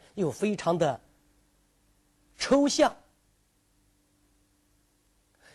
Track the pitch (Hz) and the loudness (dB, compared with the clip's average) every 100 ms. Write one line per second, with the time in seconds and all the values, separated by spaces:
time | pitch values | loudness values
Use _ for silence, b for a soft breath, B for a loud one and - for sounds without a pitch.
0 | b - 165 117 208 202 170 175 156 120 | b -4 -4 -2 -4 -2 -2 0 0 -2
1 | _ _ _ _ _ _ _ _ _ _ | _ _ _ _ _ _ _ _ _ _
2 | _ _ _ - - 277 285 - 285 - | _ _ _ -10 0 2 2 2 0 0
3 | _ _ _ _ _ _ _ _ _ _ | _ _ _ _ _ _ _ _ _ _
4 | _ _ _ _ _ _ _ _ _ _ | _ _ _ _ _ _ _ _ _ _
5 | _ _ _ _ b | _ _ _ _ b